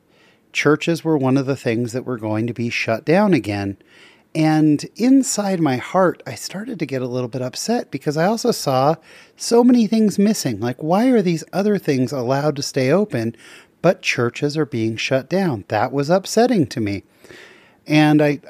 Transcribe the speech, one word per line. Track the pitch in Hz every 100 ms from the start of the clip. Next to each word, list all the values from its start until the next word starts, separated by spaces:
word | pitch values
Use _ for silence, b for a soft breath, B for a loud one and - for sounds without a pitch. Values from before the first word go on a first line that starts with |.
| _ b b b _
Churches | - 147 151 - 165
were | 160 151
one | 131 135
of | 131
the | 131
things | 127 117 120
that | 123 123
were | 123
going | 107 107 120
to |
be | 117 117
shut | - - 110 -
down | 180 214
again. | 147 104 101 98 98 b b b b b 156
And | 156 156 156 147 - -
inside | 247 269 233 208 202 185
my | 151 123
heart, | - 185 180 - -
I | 117
started | - 185 233 202
to | 156
get | 131
a | 123
little | 127 123
bit | 127
upset | 123 - - 240 -
because | 135 156 147
I | 180
also | 226 240
saw | - 151 131 143 165 B B B -
so | - 233
many | 247 247 208
things | 226 214 202
missing. | 202 202 135 98
Like, | 120 -
why | 156 190 262
are | 240
these | 180 165 -
other | 175 208 196
things | - 131 123
allowed | 143 117 139 151 143
to |
stay | - 139 131
open, | 175 208 120 113 B B B B _
but | 170 190
churches | - - 120 - 147 156
are | 143
being | 117 113 113
shut | - 131 131
down? | 185 185 110 -
That | 107 123
was | 139 143
upsetting | 190 - 220 254 220 135
to | -
me. | 104 98 - B B B B B B B -
And | 151 151 151
I, | 147 143